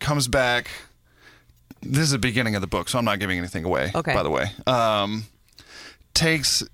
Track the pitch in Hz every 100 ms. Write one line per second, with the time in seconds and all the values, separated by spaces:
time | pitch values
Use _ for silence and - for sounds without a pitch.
0 | 147 147 123 139 123 120 - - - _
1 | _ _ - - _ _ - - - 135
2 | 156 135 123 110 113 104 92 95 85 127
3 | 113 101 98 90 90 92 87 76 78 170
4 | - 113 76 67 92 - - 123 113 104
5 | 101 107 110 _ _ - - - - -
6 | _ - 160 160 131 - -